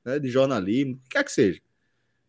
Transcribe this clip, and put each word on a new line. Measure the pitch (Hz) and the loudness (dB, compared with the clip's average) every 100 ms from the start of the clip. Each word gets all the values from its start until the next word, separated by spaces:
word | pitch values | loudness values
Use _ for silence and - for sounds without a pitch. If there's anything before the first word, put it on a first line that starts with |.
né, | - 143 | -6 -4
de | 135 | 0
jornalismo, | 123 135 123 92 120 135 | 2 2 0 0 -2 -2
o | 127 | -6
que | - | -6
quer | - | -4
que | 285 | -2
seja. | - 107 82 _ _ _ _ _ _ | 2 2 0 _ _ _ _ _ _